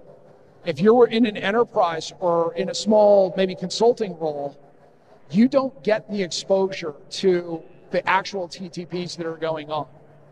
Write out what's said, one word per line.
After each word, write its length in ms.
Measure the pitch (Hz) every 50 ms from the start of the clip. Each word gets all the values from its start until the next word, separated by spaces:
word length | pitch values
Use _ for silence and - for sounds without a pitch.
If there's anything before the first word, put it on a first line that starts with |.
| - - - - _ - - _ _ _ _ _ -
if 160 | 175 156 127
you're 280 | 180 214 233 247 240 226
in 180 | 233 226 247
an 100 | 220 208
enterprise 760 | 180 - 190 208 233 240 233 - 214 185 170 165 160 160 - - -
or 340 | 190 175 170 170 170 165 170
in 160 | 170 190 185
a 40 | 180
small, 600 | - - 202 220 214 208 208 202 202 190 180 -
maybe 200 | 185 196 185 185
consulting 600 | - 185 175 - - 214 240 240 - 220 190 175 156
role, 360 | 165 156 147 143 143 143 139 - - _ _ _ _ _ _ _ _ _ - _ _ -
you 180 | 139 190 233 269
don't 340 | 285 269 269 262 - - 151
get 260 | 202 214 220 - -
the 120 | 202 208 185
exposure 720 | 160 - - - - 196 190 190 190 185 - 175 156 143 - - -
to 520 | - - - 190 180 175 175 170 165 165 - - - - - -
the 180 | - 180 - -
actual 380 | 180 190 190 - - 196 175
T 220 | 165 - - 190 175
T 180 | - 180 180
Ps 300 | - 175 185 180 160 -
that 100 | 170 170
are 100 | 165 165
going 360 | 160 156 160 160 156 147 147 156
on. 160 | 151 139 - - - - _ - _ _ _